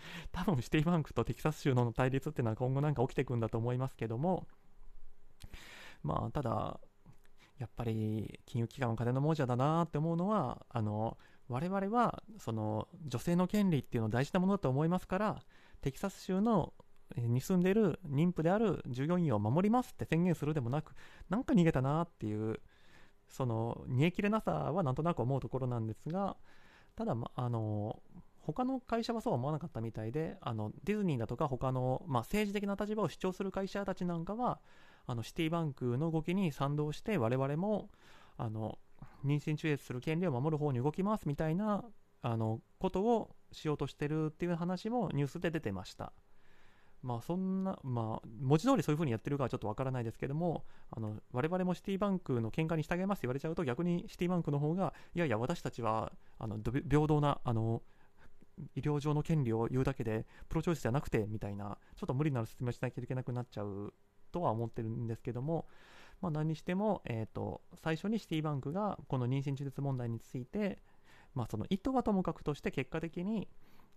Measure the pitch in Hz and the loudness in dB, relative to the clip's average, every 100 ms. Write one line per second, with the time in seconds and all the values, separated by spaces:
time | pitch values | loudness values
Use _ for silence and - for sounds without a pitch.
0 | - 170 - 175 190 139 - 156 151 175 | -12 -12 -8 -2 2 2 4 2 4 2
1 | 139 - 113 120 156 151 147 127 120 117 | 2 0 0 0 0 0 2 4 4 2
2 | 131 135 156 151 117 110 127 135 151 139 | 2 2 -2 0 0 0 0 2 2 2
3 | 120 - 131 120 110 117 117 123 131 - | 2 0 0 0 0 0 0 0 -2 -4
4 | 117 113 170 185 - - - - - - | -4 0 0 0 -4 -16 -20 -14 -10 -8
5 | - - - - - - - - - - | -8 -10 -14 -16 -14 -14 -16 -16 -18 -6
6 | 147 156 113 127 117 107 - - - _ | -2 0 0 0 0 0 -2 -6 -14 _
7 | - - - - - - 120 - 117 110 | -20 -20 -20 -20 -16 -10 -8 -4 -2 0
8 | 107 107 - - - 120 113 - 123 113 | 0 -2 -4 -10 -6 -2 -2 0 0 2
9 | 120 131 147 156 123 120 139 160 170 147 | 2 2 2 2 2 4 4 4 2 0
10 | 160 165 185 214 123 110 - 117 107 104 | 0 0 2 2 0 -4 -4 -2 0 0
11 | 113 131 - - - 123 175 196 196 240 | -2 -4 -16 -16 -6 -4 -2 -2 0 2
12 | 220 - - 214 - 113 107 107 - - | 2 0 -10 -10 -4 -2 0 0 -4 -8
13 | 151 120 - 175 180 208 196 147 - 120 | -6 -2 2 2 2 2 2 2 0 0
14 | 110 117 143 185 185 202 135 131 160 180 | 2 2 2 2 2 2 2 2 2 0
15 | - 185 208 - - - - - 143 - | 0 -2 0 -4 -10 -20 -20 -6 -6 -4
16 | 196 - - 185 226 202 - - - - | -6 -4 0 2 4 4 2 -6 -20 -20
17 | - - 117 123 - 185 180 208 202 - | -10 -2 2 2 4 4 6 6 4 2
18 | 147 135 175 175 160 202 220 - - 120 | 0 2 4 4 4 4 2 0 -4 -2
19 | 147 180 165 107 104 147 208 240 - - | 2 2 4 4 4 4 6 4 2 -4
20 | 120 160 180 156 147 156 117 147 - - | 0 4 4 2 0 0 0 -2 -2 -10
21 | - - - 208 - 240 165 143 131 151 | -16 -12 -2 -2 4 6 8 6 4 2
22 | 175 - 110 107 110 107 - - - - | 0 -4 -4 0 -2 -2 -8 -20 -20 -20
23 | - - - - 127 113 113 - - 123 | -20 -20 -10 -2 0 0 0 -4 -2 4
24 | 165 190 202 220 - 156 139 170 143 139 | 4 4 2 2 0 0 0 0 0 2
25 | 165 165 120 135 113 131 127 120 110 107 | 0 2 0 0 -2 -2 -2 -2 -2 -6
26 | 147 180 196 - - - - - - - | -4 -4 -4 -6 -14 -20 -20 -20 -16 -6
27 | 226 120 - - 123 117 110 107 104 - | -2 -2 -4 -4 -2 0 0 -2 -2 -6
28 | - 180 - - - 156 254 262 - 233 | -14 -20 -20 -12 -6 -2 -2 -2 -2 -2
29 | 226 233 233 139 131 156 165 117 113 113 | 0 -2 0 0 0 -2 -4 -6 -6 -4
30 | 110 147 160 - 131 110 107 - - 214 | -4 -2 -4 -4 -4 -4 -4 -4 -4 0
31 | 190 131 107 120 151 127 131 131 127 131 | 0 0 -2 -2 -2 0 0 0 0 -2
32 | - 123 113 208 208 202 202 196 208 214 | 0 -2 0 0 0 -2 -2 -2 -2 0
33 | 190 - 185 180 196 190 196 202 202 180 | 0 0 -4 -2 -4 -2 -4 -4 -4 -2
34 | 180 170 170 220 240 139 - - - - | -2 -2 -4 -2 -2 -2 -8 -20 -20 -14
35 | - 117 113 - 160 170 156 - 123 120 | -6 -6 -4 -2 0 2 0 0 0 2
36 | 165 160 156 113 175 - 139 147 151 147 | 2 0 0 2 2 2 0 2 0 -2
37 | - 196 113 127 135 151 202 208 - - | 0 2 4 4 2 0 0 -2 -4 -16
38 | - - - - 117 107 107 - - - | -20 -20 -14 -6 -4 -2 -4 -6 -14 -18
39 | - - 139 147 156 151 160 143 - 123 | -18 -4 0 0 0 -2 0 -2 -2 -4
40 | 160 160 185 123 151 151 147 123 139 151 | -2 0 0 2 0 2 2 2 0 0
41 | 196 214 151 143 160 170 214 202 - - | 0 0 -2 0 0 0 0 -2 -4 -16
42 | - _ 127 113 110 113 - - 185 185 | -20 _ -2 0 0 -2 -6 -4 0 2
43 | 220 226 - - - - 156 147 139 - | 4 2 0 -12 -20 -6 -2 -2 -2 -4
44 | 147 156 156 - 175 170 175 185 220 247 | -2 0 0 -2 -2 0 0 -2 -2 0
45 | 180 139 143 170 175 160 110 95 95 - | 0 2 0 0 -2 0 -2 -4 -6 -10
46 | - - - - - - - - - - | -12 -14 -20 -20 -20 -20 -20 -20 -20 -10
47 | 127 117 - 180 190 190 190 - 135 120 | -6 -4 -2 -2 0 0 -2 -4 -2 -2
48 | 110 110 - 110 135 156 254 262 151 151 | 0 -4 -6 -2 4 6 6 6 4 2
49 | 156 113 - 143 123 127 104 107 131 127 | 2 0 0 0 0 0 -2 -2 0 0
50 | 113 - 135 147 175 - - - - - | -2 -2 -2 0 0 -2 -4 -10 -10 -6
51 | 107 107 - 123 156 185 185 175 - 196 | -6 -6 -4 0 2 2 0 -2 -2 0
52 | 202 185 - 123 113 - 160 165 151 175 | 0 0 0 0 0 0 2 2 0 0
53 | 190 202 120 135 160 165 143 120 175 175 | 0 0 -2 -2 -2 -2 0 2 2 0
54 | 190 - 175 180 160 143 147 175 170 - | -2 -2 2 2 2 2 2 2 0 -4
55 | - 170 160 107 127 175 131 - 113 110 | -6 0 2 2 0 -2 -4 -2 0 2
56 | - - - - 110 107 110 127 - 147 | -2 -8 -16 -8 -6 -4 -2 -2 4 4
57 | 151 151 147 - 131 113 110 113 - - | 6 4 4 2 0 2 2 0 -4 -20
58 | - - - - - - 135 - 143 147 | -20 -18 -16 -16 -16 -14 -10 -4 0 0
59 | 147 151 - 160 120 110 117 127 131 - | 2 2 2 2 4 2 2 2 2 2
60 | 113 110 - - - 160 170 160 117 131 | 0 -2 -4 -12 -4 -2 0 0 2 0
61 | - 120 101 110 101 101 104 - - - | 2 0 0 -4 -6 -6 -8 -10 -14 -8
62 | 196 131 151 127 110 - 123 120 127 131 | -2 2 2 2 -2 -4 -4 -2 -4 -4
63 | 123 127 127 123 123 - 104 98 104 - | -4 -4 -2 -4 -6 -6 -6 -6 -8 -12
64 | _ - - 175 156 110 117 - 113 117 | _ -20 -8 -2 0 0 -2 -2 -4 -2
65 | 113 110 - 120 143 165 - - - - | -4 -4 -4 -4 -2 -2 -4 -14 -20 -20
66 | - - 185 151 156 156 - 180 214 190 | -20 -6 -2 0 0 -2 -2 0 2 0
67 | - 113 110 - 104 - - - 160 160 | -2 -4 -4 -4 -6 -6 -12 -6 -2 0
68 | 196 220 - 160 151 143 139 180 208 - | 0 -2 0 -2 0 -2 -2 -2 -2 -4
69 | - 135 123 139 139 139 139 135 139 131 | -2 0 2 0 0 -4 -4 -4 -2 -2
70 | 120 117 - 131 127 208 202 - - - | -2 -6 -6 -10 -6 -2 -2 -4 -14 -20
71 | - - - 131 113 107 107 190 277 262 | -20 -20 -8 -6 -4 -2 0 0 2 2
72 | 233 190 175 - - 143 208 147 131 160 | 4 2 2 -2 -4 -2 -2 -2 -2 -2
73 | 165 - 185 226 - - - - - | -4 -4 -4 -4 -6 -12 -18 -20 -20